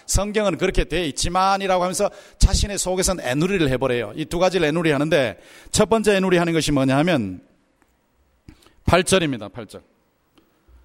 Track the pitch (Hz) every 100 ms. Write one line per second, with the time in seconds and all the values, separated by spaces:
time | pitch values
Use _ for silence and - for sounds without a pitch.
0 | - - 202 208 202 151 180 - 160 160
1 | 170 - 175 180 190 196 190 185 180 185
2 | 202 - - - - 196 220 190 185 185
3 | 190 175 123 127 180 202 147 127 131 120
4 | 104 127 156 170 185 180 151 165 165 139
5 | 151 160 120 92 - - - - 214 226
6 | 208 196 190 175 170 160 151 143 135 135
7 | 170 156 98 90 - _ _ _ _ _
8 | _ _ _ _ - - _ _ - 170
9 | 180 143 156 123 101 - 104 95 - _
10 | _ _ _ _ _ _ _ -